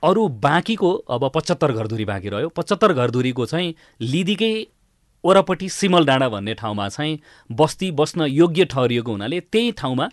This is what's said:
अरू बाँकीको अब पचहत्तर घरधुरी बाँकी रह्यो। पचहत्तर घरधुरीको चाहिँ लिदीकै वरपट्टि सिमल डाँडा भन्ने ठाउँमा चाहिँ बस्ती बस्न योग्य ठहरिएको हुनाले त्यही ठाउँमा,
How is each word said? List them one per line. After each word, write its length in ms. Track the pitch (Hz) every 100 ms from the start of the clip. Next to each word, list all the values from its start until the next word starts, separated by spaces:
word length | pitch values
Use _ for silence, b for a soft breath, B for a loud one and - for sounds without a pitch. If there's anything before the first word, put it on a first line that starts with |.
अरू 240 | 151 196 214
बाँकीको 640 | 120 139 160 180 226 180
अब 400 | 185 - 123 135
पचहत्तर 380 | 160 - 180 151
घरधुरी 320 | 113 107 110
बाँकी 240 | 104 98 98
रह्यो। 200 | 101 151
पचहत्तर 440 | - 165 202 214
घरधुरीको 540 | 151 123 120 127 123 117
चाहिँ 280 | 160 180 165 b b
लिदीकै 680 | 117 147 185 208 220 220 220 _ _ _ _ _
वरपट्टि 440 | 165 190 190 180 185
सिमल 360 | - 202 180
डाँडा 240 | 156 131 131
भन्ने 260 | 104 101
ठाउँमा 340 | 110 110 104 101
चाहिँ 320 | - 151 151 b b b
बस्ती 380 | 113 151 - 190
बस्न 320 | 147 151 -
योग्य 420 | 156 135 170 160
ठहरिएको 460 | 180 131 123 120 120
हुनाले 300 | 104 104 170
त्यही 320 | 170 214 240
ठाउँमा, 360 | 214 139 127 -